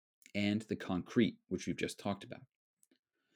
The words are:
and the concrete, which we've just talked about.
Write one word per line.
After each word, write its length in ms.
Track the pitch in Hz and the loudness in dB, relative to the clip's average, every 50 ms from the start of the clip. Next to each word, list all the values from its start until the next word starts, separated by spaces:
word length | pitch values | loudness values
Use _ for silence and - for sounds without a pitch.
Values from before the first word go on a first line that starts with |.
| _ _ _ _ - - - | _ _ _ _ -14 -6 -2
and 280 | 101 104 101 104 110 | 0 2 2 2 2
the 140 | 110 - 104 | 0 -2 -6
concrete, 600 | - - - 92 87 - - - 123 107 82 - - _ - | -4 -2 -2 -2 -2 -2 0 4 4 4 4 4 -4 _ -6
which 180 | 92 87 - | -4 -4 -2
we've 100 | 90 82 | -2 -4
just 220 | - - 92 - - | -2 -2 -4 -4 -4
talked 260 | - 101 98 98 - | -4 -4 -4 -4 -6
about. 160 | 120 - - - _ _ _ _ _ _ _ _ _ _ _ _ _ _ _ _ _ _ | -14 -16 -16 -18 _ _ _ _ _ _ _ _ _ _ _ _ _ _ _ _ _ _